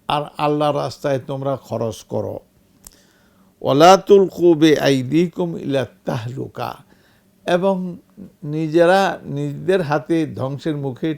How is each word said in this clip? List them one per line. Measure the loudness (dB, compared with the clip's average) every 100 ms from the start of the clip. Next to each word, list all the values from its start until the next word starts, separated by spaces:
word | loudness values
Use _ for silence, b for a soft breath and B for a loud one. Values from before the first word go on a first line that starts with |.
| -4
আর | -4 -4 -4
আল্লাহর | -2 0 -2 -2
রাস্তায় | -6 -6 -4 -4 -4
তোমরা | -8 -6 -6
খরচ | -6 -6 -6 -8
করো। | -8 -8 -6 -10 -16 _ _ _ b b b b b b b b
"ওয়ালা | -2 6 8 8
তুলকু | 8 6 6 2 2
বিআইদিকুম | 6 4 4 2 0 0 0 0 -2 -6 -6
ইলা | -4 -4 -4 -8
তাহলুকা", | -8 -8 -8 -10 -12 -10 -10 -12 _ b b b b _ -4
এবং | 0 0 -2 -6 -12 _ -20 -20 _
নিজেরা | -10 -6 -2 2 4 4 2 -4
নিজেদের | -10 -8 -8 -6 -2 -2
হাতে | 0 -4 -2 -4 -4
ধ্বংসের | -6 -8 -6 -6 -6
মুখে | -6 -6 -8